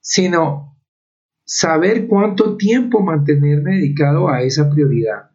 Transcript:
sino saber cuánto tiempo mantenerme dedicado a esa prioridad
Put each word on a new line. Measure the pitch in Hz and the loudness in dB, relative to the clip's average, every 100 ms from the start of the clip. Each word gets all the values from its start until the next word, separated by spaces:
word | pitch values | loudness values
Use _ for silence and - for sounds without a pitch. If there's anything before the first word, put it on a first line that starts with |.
sino | - - 185 175 156 143 - _ _ _ _ _ _ _ | -2 0 0 0 0 -4 -10 _ _ _ _ _ _ _
saber | - - 170 156 185 226 196 | -10 -2 0 2 2 0 0
cuánto | 196 208 190 214 202 | 0 0 -2 -6 -2
tiempo | 196 240 247 220 | 0 0 0 0
mantenerme | 185 156 143 147 143 147 147 190 | 0 0 0 2 2 0 0 0
dedicado | 147 147 147 151 180 | 0 0 0 2 0
a | 127 | 0
esa | 127 139 147 | -2 0 0
prioridad | 147 139 113 110 104 - | 2 2 2 -2 -6 -12